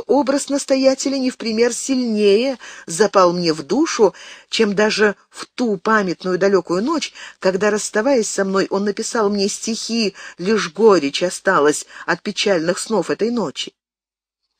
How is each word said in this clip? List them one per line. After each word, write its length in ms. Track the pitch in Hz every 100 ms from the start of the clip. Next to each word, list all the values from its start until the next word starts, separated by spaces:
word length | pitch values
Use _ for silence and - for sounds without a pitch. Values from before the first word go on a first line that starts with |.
| -
образ 420 | 262 254 277 -
настоятеля 680 | 277 - 269 262 262 277 269
не 160 | 254
в 60 | -
пример 360 | 226 220 240
сильнее 840 | 226 - 254 240 214 202 208 262 254 - - -
запал 460 | 160 208 196 180
мне 200 | 175 170
в 120 | 151
душу, 500 | 135 233 320 - 196 - - - -
чем 280 | - 214 196
даже 400 | 214 190 208 196 _
в 180 | - -
ту 300 | - 240 196
памятную 640 | 220 220 190 160 185 180
далекую 460 | 202 190 - 175
ночь, 280 | 247 320 - - - -
когда, 300 | 185 185 208
расставаясь 600 | 208 - 220 240 262 202
со 140 | -
мной, 240 | 190 196 170
он 140 | 196
написал 440 | 208 196 220 233 202
мне 200 | 208 202
стихи: 680 | - 226 226 - 233 202 - - -
«Лишь 340 | 180 214 175
горечь 520 | 165 220 180 139 -
осталась 600 | 180 - - 175 147 151 - - -
от 160 | 175
печальных 560 | - - 208 180 165 185
снов 320 | - 214 160
этой 220 | 147 220
ночи». 420 | 240 160 - - _ _ _ _ _ _ _ _